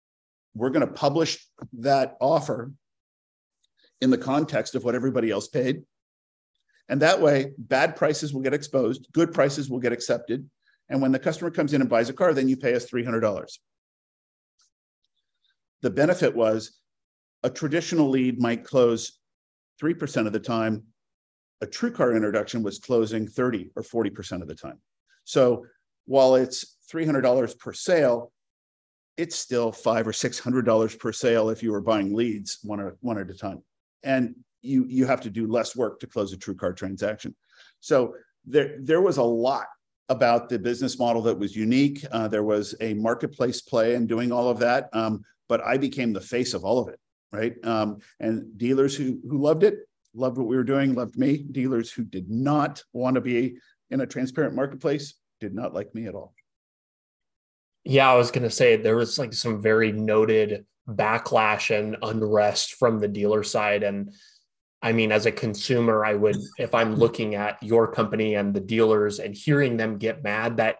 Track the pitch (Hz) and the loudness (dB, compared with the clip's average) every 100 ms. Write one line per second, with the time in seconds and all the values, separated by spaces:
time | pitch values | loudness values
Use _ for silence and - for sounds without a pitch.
0 | _ _ _ _ _ 104 127 147 123 - | _ _ _ _ _ -4 0 2 0 0
1 | 143 147 233 - _ _ - 120 131 135 | 0 2 0 -2 _ _ -18 -6 2 2
2 | 127 - 131 156 143 117 123 - _ _ | 2 0 2 2 0 -6 -8 -16 _ _
3 | _ _ _ _ _ _ _ _ _ _ | _ _ _ _ _ _ _ _ _ _
4 | 131 127 131 143 156 113 - 127 117 120 | 2 2 2 0 0 -2 -4 -4 -2 -2
5 | 131 120 113 101 - 139 127 156 - _ | 0 0 0 -2 -2 -2 -2 -4 -8 _
6 | _ _ _ _ _ _ _ _ - 139 | _ _ _ _ _ _ _ _ -6 2
7 | 156 190 156 139 139 - 113 135 165 - | 4 6 4 4 0 -8 0 2 2 2
8 | 156 151 147 135 131 143 147 135 117 131 | 0 0 -4 -4 -2 -2 -2 0 0 -2
9 | - 156 170 165 139 147 131 120 120 120 | -4 0 2 4 2 0 -6 -4 -2 -2
10 | - 117 - 131 139 _ _ _ _ 135 | -2 -4 -2 -8 -8 _ _ _ _ 0
11 | 135 131 180 160 170 170 147 143 120 117 | 2 2 0 -4 -4 -2 0 0 2 2
12 | 117 135 180 143 131 131 127 120 120 120 | 0 2 2 4 2 0 0 -2 -2 -4
13 | 120 113 110 92 - - _ _ _ _ | -2 0 0 -2 -8 -18 _ _ _ _
14 | _ _ _ _ _ _ _ _ _ _ | _ _ _ _ _ _ _ _ _ _
15 | _ _ _ _ _ _ _ _ 127 101 | _ _ _ _ _ _ _ _ -4 2
16 | 156 180 135 110 110 110 - - _ _ | 2 2 0 2 0 0 -6 -16 _ _
17 | _ _ _ _ 131 - 156 165 165 170 | _ _ _ _ -6 -4 -2 -2 0 2
18 | 139 131 127 120 117 117 - 135 120 113 | 2 2 0 0 -2 -2 -2 2 4 2
19 | - - _ _ _ _ _ _ 151 170 | -4 -14 _ _ _ _ _ _ -4 -4
20 | 147 127 107 104 107 113 110 107 - _ | -4 -2 -2 -2 -2 -2 -2 -4 -8 _
21 | _ _ _ _ _ _ 107 - 240 233 | _ _ _ _ _ _ -12 -6 -6 0
22 | 131 110 107 104 104 120 104 - - 120 | 0 2 0 -2 -2 -4 -6 -8 -2 0
23 | 110 110 107 - 127 107 92 - - 117 | 0 -2 -6 -2 -2 -2 -6 -12 -6 -4
24 | 101 101 92 90 76 - 69 - _ _ | -2 -4 -10 -10 -10 -14 -16 -18 _ _
25 | _ _ - 147 123 120 - _ _ _ | _ _ -2 2 4 2 -6 _ _ _
26 | - 131 131 127 123 - - _ _ 165 | 0 4 6 6 4 -4 -12 _ _ -4
27 | 156 139 123 131 113 - - 104 - 170 | -2 2 2 2 0 -6 -14 -8 0 2
28 | 131 117 120 _ _ _ _ _ _ _ | 4 2 -4 _ _ _ _ _ _ _
29 | _ - 170 - - 123 117 - 117 113 | _ -8 -6 -6 -4 -2 -2 -2 0 0
30 | 110 - 123 - 120 127 117 110 110 - | -2 -2 -4 -4 -2 0 4 4 2 -2
31 | 110 - 123 117 110 110 113 101 101 107 | -8 -2 2 2 2 0 -2 -2 0 0
32 | 98 107 120 104 98 - 104 101 98 - | 0 0 -2 -4 -8 -12 -10 -8 -8 -8
33 | 123 104 95 92 101 - - _ _ _ | -6 -6 -8 -10 -12 -12 -16 _ _ _
34 | 135 131 117 - _ _ - 131 127 131 | -2 0 -2 -6 _ _ -2 0 2 2
35 | 127 127 120 104 110 117 110 123 110 - | 2 0 -2 -4 -2 -2 -2 -2 -4 -4
36 | - 113 101 95 - 90 92 90 95 95 | -8 -4 -4 -6 -10 -6 -6 -4 -8 -6
37 | 104 107 - - _ _ - _ - 143 | -6 -6 -10 -16 _ _ -20 _ 0 2
38 | 120 - - _ 117 139 123 147 135 165 | 2 -4 -20 _ 0 0 0 -4 0 2
39 | 190 139 120 113 123 127 101 - _ _ | 4 2 2 2 0 -2 -6 -16 _ _
40 | - 120 120 117 120 120 113 117 127 - | -4 2 4 4 0 -4 -2 -2 -4 -2
41 | 120 117 113 92 101 104 110 127 143 143 | 0 2 0 0 -4 -2 0 2 2 0
42 | 147 113 110 107 107 107 101 - 110 107 | -6 -4 -2 0 0 0 -2 -6 -4 -2
43 | 113 120 156 - 127 120 - 120 113 123 | -2 -2 -4 -2 -2 -2 -2 0 2 2
44 | 113 117 123 120 123 117 120 127 - 113 | 0 -2 0 0 0 2 2 0 -2 -4
45 | 110 107 - _ - 117 110 135 139 131 | -2 -4 -8 _ -2 -2 0 -2 -2 -2
46 | 120 95 - 123 127 92 92 123 101 - | -4 -4 -4 -4 -4 -4 -2 -2 -2 -10
47 | _ _ _ 104 117 117 117 110 107 104 | _ _ _ -6 -6 -4 -2 -2 -2 -4
48 | - _ 113 110 - 104 120 135 139 139 | -16 _ -4 -4 -6 -6 0 2 2 0
49 | 131 117 117 139 147 160 208 208 - _ | -4 -6 -6 0 2 4 2 2 -8 _
50 | _ 110 131 123 113 131 120 139 135 123 | _ -6 -4 -2 -2 0 2 2 2 0
51 | 117 120 131 151 143 131 131 120 113 - | -4 -2 0 0 -4 -4 -2 -2 -4 -8
52 | 113 92 92 113 139 147 147 143 - 120 | -8 -8 -6 -2 0 0 0 -6 -12 -4
53 | 127 131 123 120 127 123 _ _ _ 135 | 0 0 0 0 0 -4 _ _ _ -4
54 | 123 131 127 - 139 - 143 - 147 147 | -4 -4 -6 -2 -2 -2 -4 -4 -2 -2
55 | 147 - _ _ 104 98 123 95 104 110 | -6 -18 _ _ -10 -8 -6 -6 -8 -10
56 | 110 98 - _ _ _ _ _ _ _ | -10 -12 -16 _ _ _ _ _ _ _
57 | _ _ _ _ _ _ _ _ - 135 | _ _ _ _ _ _ _ _ 2 4
58 | 135 123 120 127 117 - 123 110 110 113 | 8 6 4 0 -2 4 6 6 4 2
59 | 113 - 120 110 120 107 110 110 110 107 | 0 -4 -4 -4 -4 0 2 4 2 0
60 | 110 107 110 110 107 104 - _ - 104 | 2 4 4 4 2 -2 -10 _ -8 -2
61 | 107 113 - 120 107 104 - 110 107 107 | 0 0 0 2 2 0 0 0 -2 -6
62 | 107 110 107 107 104 - - - 123 110 | -4 -2 2 4 4 2 -4 0 2 2
63 | 104 101 101 107 101 113 104 104 101 101 | -2 0 2 2 0 -2 0 0 0 -4
64 | 101 - - _ _ _ _ _ 113 113 | -8 -12 -20 _ _ _ _ _ 0 2
65 | 110 107 113 - 113 104 - 120 117 107 | 4 4 2 0 -4 -4 0 2 4 2
66 | 107 104 107 101 - - 120 117 113 110 | 2 2 2 0 -4 -8 0 2 2 4
67 | 113 117 107 101 104 - 107 113 110 - | 2 2 -4 -2 -4 -6 2 4 4 0
68 | 107 110 107 104 101 98 95 113 110 107 | -2 0 0 0 0 -2 -2 2 4 4
69 | 104 101 101 104 156 143 135 117 110 104 | 2 -2 -8 -6 2 2 2 0 -2 -2
70 | 110 131 104 107 117 113 110 | -4 -4 -4 -2 -2 0 0